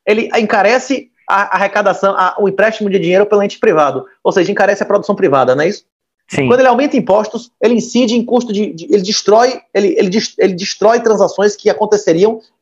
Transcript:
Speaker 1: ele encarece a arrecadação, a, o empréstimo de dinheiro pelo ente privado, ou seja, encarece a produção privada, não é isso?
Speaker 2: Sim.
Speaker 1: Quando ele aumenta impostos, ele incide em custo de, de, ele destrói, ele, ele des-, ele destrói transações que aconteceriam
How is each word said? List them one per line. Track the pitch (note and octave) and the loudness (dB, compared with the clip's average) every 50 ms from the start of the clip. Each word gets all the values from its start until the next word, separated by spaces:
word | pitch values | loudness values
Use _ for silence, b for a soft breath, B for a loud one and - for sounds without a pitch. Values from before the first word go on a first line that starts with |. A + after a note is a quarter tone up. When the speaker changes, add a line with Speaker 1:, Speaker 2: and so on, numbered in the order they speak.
| _ | _
Speaker 1:
ele | - G#3+ A3 - - - | 0 0 0 0 -2 -2
encarece | A3+ A3 G#3 - G#3 F#3+ G3+ A#3+ B3+ B3+ - C#4 B3 - - _ _ _ - | -2 0 0 0 2 2 2 2 0 0 -4 -6 -6 -6 -10 _ _ _ -2
a | F#3+ G3 G3+ G3+ F#3+ | -2 -2 0 -2 -2
arrecadação, | F3+ G3+ G3 G3 G#3+ G3+ F#3+ F3+ F#3 G3 G3 F#3+ | -2 -2 -2 -2 -2 0 0 0 0 0 -2 0
a, | - F#3 F3+ - - | 0 -2 -2 -2 -2
o | G#3 G3 | -2 -2
empréstimo | F#3+ - G#3 A3 A3 - G#3+ G3+ | 0 0 0 0 0 -2 -4 -2
de | F#3 F#3+ | -2 -2
dinheiro | E3 E3+ F3+ F#3+ G#3 | 0 2 2 2 2
pelo | G#3 G#3+ G#3 G3+ | 2 2 0 0
ente | G3+ - - | -2 -4 -2
privado, | - - C#3 D#3 D3 C#3 C3 C3 B2+ B B B - | 0 2 2 2 2 0 -2 -4 -8 B B B -4
ou | G3+ | -2
seja, | E3 - E3+ - G3+ | 0 0 0 0 0
encarece | - G3 G3 G3+ G3 - | 0 2 0 0 0 -2
a | |
produção | - G3 G3+ - - G3+ | -2 -2 -2 0 -2 -2
privada, | - F#3+ F#3 C#3 C3+ B2+ B2 B2+ | 0 0 2 2 2 2 2 2
não | C#3+ D3+ | 0 0
é | F3+ | -2
isso? | G#3 - - _ _ _ _ _ _ _ _ | -4 -6 -12 _ _ _ _ _ _ _ _
Speaker 2:
Sim. | _ - - C#3 B2+ | _ -4 -2 0 2
Speaker 1:
Quando | A#3+ B3+ | 2 4
ele | C4 C4 | 4 4
aumenta | A#3+ A3+ C#4+ D4 D4 | 2 2 0 0 0
impostos, | B3+ F3+ - F#3+ G#3+ G#3 G#3+ - A3+ - - _ _ | -2 0 2 0 0 0 -2 -6 -12 -12 -14 _ _
ele | - A3 A#3+ | 0 0 0
incide | A#3 A#3+ - - A#3+ C4 G#3+ A#3 | 0 -2 -2 0 0 0 0 0
em | A#3+ A3 | -2 -2
custo | - A#3+ B3 A#3+ A#3+ | 0 -2 -2 -2 -2
de, | G3+ G3+ G#3+ - - | -4 -4 -4 -6 -8
de, | D#3+ E3 | -10 -2
ele | - - G#3 F3+ | 0 0 0 0
destrói, | G3 G#3 - - - G#3 A3+ B3 B3+ B3+ - - _ - | -2 -4 -2 0 2 4 4 4 2 0 -4 -12 _ -2
ele, | G3 G3+ G3 - - | 0 0 0 0 0
ele | G3+ F#3 | 0 0
des-, | F3+ A3+ A3+ - - - | 0 -2 -4 -4 -2 -2
ele | F#3+ F#3+ F#3 | -2 0 -2
destrói | E3+ G3 - - - G3 G#3+ A#3 A#3+ | -4 -8 -10 -6 0 2 2 2 2
transações | A#3+ A3+ A3 G3 G3 E3+ - - G3 G#3 G3+ | 2 0 2 2 0 0 0 0 -2 -2 -2
que | - - G#3 | -2 -2 -2
aconteceriam | F#3 - G#3+ G3+ G#3+ G3+ - F#3 E3 E3 F#3+ A3 A#3 A3+ B B B _ | -2 -2 0 0 0 0 2 0 2 2 2 0 0 -4 B B B _